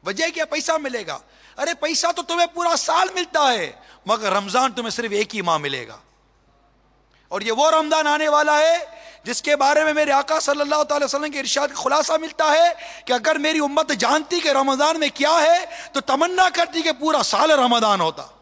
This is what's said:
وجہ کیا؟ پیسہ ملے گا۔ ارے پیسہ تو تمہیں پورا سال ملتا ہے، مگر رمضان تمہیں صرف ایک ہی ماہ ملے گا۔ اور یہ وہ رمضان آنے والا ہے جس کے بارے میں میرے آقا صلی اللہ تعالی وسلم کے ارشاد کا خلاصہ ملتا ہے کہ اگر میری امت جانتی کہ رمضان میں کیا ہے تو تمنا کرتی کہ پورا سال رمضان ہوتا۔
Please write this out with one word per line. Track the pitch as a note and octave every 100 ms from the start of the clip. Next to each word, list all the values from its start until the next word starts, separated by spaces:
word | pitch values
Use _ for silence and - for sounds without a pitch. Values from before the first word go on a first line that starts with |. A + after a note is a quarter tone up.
وجہ | E3+ G3+ E4
کیا؟ | E4 C#4+
پیسہ | D4+ - D#4+
ملے | C#4+ A#3+ F3
گا۔ | C#3 - _ - -
ارے | D4 E4+
پیسہ | D#4 D#4+ E4 F4
تو |
تمہیں | - E4+ E4+
پورا | E4+ E4+ E4
سال | - D#4+ F#4+
ملتا | F#4+ F4 D#4 C4+
ہے، | A#3 D3+ - - - F#3
مگر | A3 G#3+
رمضان | F#3+ G3+ G#3+ C4
تمہیں | B3 A3+
صرف | - A3+
ایک | G3+ G#3+ A3
ہی |
ماہ | F3 D#3+
ملے | D3 C3+ A2+
گا۔ | G#2+ _ _ _ _ _ _ _ _ _ _ _ _ _
اور | F3+
یہ | G#3
وہ | A3+ D4+
رمضان | D#4+ D4+ D#4 D4+
آنے | D4+ D#4
والا | D4 D4+ D4
ہے | D#4 E4+ D#4 - - -
جس | F#3+ A#3+
کے | - D4
بارے | C#4 D4
میں | D#4
میرے | D4+ D4+
آقا | C#4 C#4+ D#4+
صلی | D#4 C#4+
اللہ | D4 D4+
تعالی | D4 D4 C#4
وسلم | C#4+ D4+
کے | C#4+
ارشاد | C4 C#4 C#4+
کا | C#4+
خلاصہ | B3+ D4+ D4+ D#4+
ملتا | D#4+ - D#4
ہے | D4+ E4+ E4 - - -
کہ |
اگر | B3 A3+ D#4
میری | D4+ D#4
امت | D4 C#4+ D#4 C4
جانتی | A#3+ D4+ D4+ F4
کہ | D#4+
رمضان | C#4 C4+ C4 D4 E4
میں | D4
کیا | - C#4+ E4
ہے | D#4 F4 F4+ - -
تو | -
تمنا | - C4 E4+ F#4 F#4
کرتی | F4+ E4+ E4
کہ | D#4+ C4
پورا | D#4 D#4
سال | A3 G3+ D#4
رمضان | D4+ B3 A#3+ A3 G3
ہوتا۔ | D#3+ D#3 C3+ -